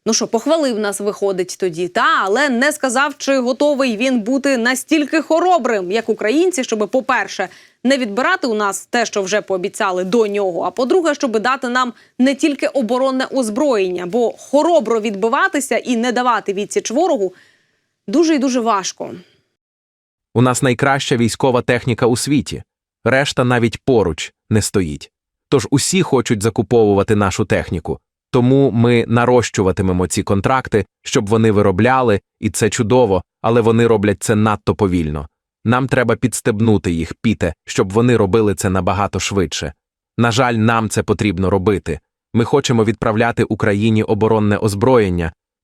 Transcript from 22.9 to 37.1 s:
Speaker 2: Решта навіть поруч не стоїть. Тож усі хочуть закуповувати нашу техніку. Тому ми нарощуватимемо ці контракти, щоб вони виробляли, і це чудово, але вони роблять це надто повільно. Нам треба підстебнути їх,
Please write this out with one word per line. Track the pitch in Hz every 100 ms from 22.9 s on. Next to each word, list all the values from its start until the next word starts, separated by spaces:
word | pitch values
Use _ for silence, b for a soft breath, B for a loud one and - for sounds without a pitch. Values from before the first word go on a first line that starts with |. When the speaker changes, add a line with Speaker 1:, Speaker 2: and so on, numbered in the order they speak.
| _
Speaker 2:
Решта | 117 131 143 -
навіть | 123 123 113 -
поруч | - 120 90 80 - _ -
не | 110
стоїть. | - 107 85 71 - _ _ _ _
Тож | 139 -
усі | 143 - 190
хочуть | 170 127 - 110
закуповувати | 110 - 110 120 104 98 98 104
нашу | 98 -
техніку. | 107 98 - 87 - - _ _ _
Тому | 127 123 135 139
ми | 107 120 120 -
нарощуватимемо | 117 123 123 110 - 95 90 95 90 90
ці | -
контракти, | 92 101 123 131 - 107 92 _
щоб | - 135 101
вони | 113 113
виробляли, | 101 104 92 117 131 123 101 - _
і | 107
це | - 110
чудово, | - 107 127 117 92 - _
але | 113 120
вони | 113 113 117
роблять | 110 101 98
це | -
надто | 107 110 101 -
повільно. | 95 101 90 78 76 71 _ _ _
Нам | 107 123 131
треба | 127 117 113
підстебнути | 120 - - 104 113 104 95
їх, | 82 80